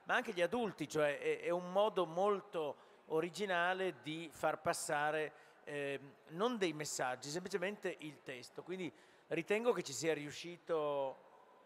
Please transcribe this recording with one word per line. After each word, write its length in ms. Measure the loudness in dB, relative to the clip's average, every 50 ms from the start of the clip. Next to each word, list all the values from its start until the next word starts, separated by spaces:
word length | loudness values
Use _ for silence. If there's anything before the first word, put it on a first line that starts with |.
| -2
ma 100 | 2 2
anche 180 | 2 2 0
gli 80 | 2 2
adulti, 480 | 2 4 4 2 0 0 -2 -4 -4 -2
cioè 300 | 2 4 4 4 2 2
è, 220 | 0 0 0 0
è 100 | 0 0
un 200 | 0 0 0 2
modo 360 | 4 4 4 4 4 2 0
molto 680 | 2 2 2 2 4 2 0 -2 -4 -4 -4 -2 -4 -4 -8 -12 -20 -20 -20 -6 0
originale 920 | 0 2 2 0 -2 -2 0 2 2 4 4 4 2 2 0 -2 -2 -4
di 280 | -6 -6 -6 -6 -8 -10
far 300 | -4 0 0 0 0 2
passare, 680 | 0 0 0 0 0 0 0 2 2 2 2 0 -2 -4 -6 -12 -20 -20 -20 -18 -10
ehm, 500 | -8 -4 -4 -2 -2 -4 -4 -8 -12 -18 -20 -16 -10
non 280 | -2 0 0 0 2
dei 160 | 2 0 0
messaggi, 560 | 0 -2 -4 -4 -2 -2 -2 -2 -2 -4 -6 -6
semplicemente 640 | -6 -6 -4 -4 -2 -2 -2 -2 -2 -4 -4 -6 -6 -6
il 240 | -8 -12 -12 -12
testo. 400 | -12 -10 -10 -10 -12 -12 -14 -12
Quindi 280 | -8 -8 -6 -4 -6 -6 -8 -10 -18 -20 -20 -20 _ -4
ritengo 440 | -2 -2 2 2 2 4 4 4
che 100 | 4 4
ci 100 | 0 -4
sia 220 | -4 -2 0 0 0
riuscito 1160 | 0 -2 -6 -8 -10 -10 -10 -12 -10 -4 -2 0 2 2 2 0 0 0 -2 -4 -8 -14 -20 -20 -20 -20 -20 -20 -20 -14